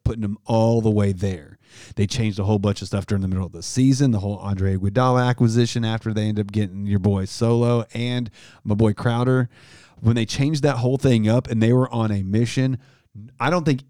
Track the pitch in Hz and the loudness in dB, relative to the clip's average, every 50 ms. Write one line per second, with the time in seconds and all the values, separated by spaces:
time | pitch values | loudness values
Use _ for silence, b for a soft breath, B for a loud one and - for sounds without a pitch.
0 | - - 113 113 110 101 104 - _ - 117 113 110 113 117 117 110 110 107 104 | -4 -4 -4 -4 -4 -6 -6 -8 _ -2 2 2 4 4 4 2 2 2 2 2
1 | 101 101 95 87 92 98 92 80 71 - - - B B B B B B B B | 2 0 0 -2 -2 -4 -4 -6 -10 -18 -20 -20 B B B B B B B B
2 | 101 98 - - 113 107 95 98 98 101 107 101 98 104 98 - - - - 101 | -2 -2 -2 -2 -2 -2 -2 -2 0 0 0 2 2 0 -2 -2 -4 -6 -4 -4
3 | 92 - 104 98 95 92 92 92 95 82 - 85 - - - 127 131 135 135 127 | -2 -2 -2 -2 -2 -2 -2 -4 -4 -6 -10 -12 -12 -6 -2 2 2 2 4 4
4 | 143 131 113 101 95 101 101 92 92 101 98 95 98 98 95 95 95 98 101 127 | 2 2 2 0 -2 -4 -6 -6 -6 -6 -4 -2 0 0 0 0 -2 -2 0 2
5 | 127 127 127 127 123 123 123 - 123 113 113 120 120 113 - 120 117 110 113 110 | 2 4 4 4 2 2 2 2 2 2 4 2 2 0 0 -2 -4 -2 -4 -4
6 | - 113 107 107 107 107 107 104 104 98 101 107 107 92 92 98 101 101 101 98 | -4 -4 -4 -2 -2 -2 -2 -2 -4 -4 -2 -4 -4 -4 -4 -8 -4 -2 0 2
7 | 90 107 98 95 95 95 - - 117 113 117 117 120 120 120 117 110 - - 117 | 2 2 2 0 -2 -6 -4 -2 0 2 2 2 2 2 0 0 -2 -4 -6 -6
8 | 120 123 123 123 123 113 B B B B B B B 110 107 101 113 110 104 - | -6 -4 -4 -4 -6 -6 B B B B B B B -2 0 2 2 2 2 0
9 | - 123 117 117 123 127 131 127 123 - B B B B B B B B B B | 0 -2 0 0 2 2 2 2 0 -2 B B B B B B B B B B
10 | - 117 117 120 113 - - - 139 147 160 143 135 143 131 120 120 123 135 135 | 0 2 2 2 0 -2 -2 -2 0 0 0 0 0 0 0 0 0 0 0 2
11 | - 135 123 113 107 107 113 127 - - - 110 113 113 123 127 127 123 117 117 | 2 4 4 4 4 4 2 2 0 0 0 2 2 4 4 4 2 0 0 -2
12 | 113 110 104 98 95 95 101 113 120 117 - 135 131 131 131 120 b b b b | -2 0 -2 -2 -2 0 0 0 0 0 0 -2 -2 -2 -2 -6 b b b b
13 | b b b 107 104 117 - - 117 139 175 180 156 156 135 127 - _ | b b b -20 -20 -18 -8 -4 -2 0 0 0 0 0 0 -2 -2 _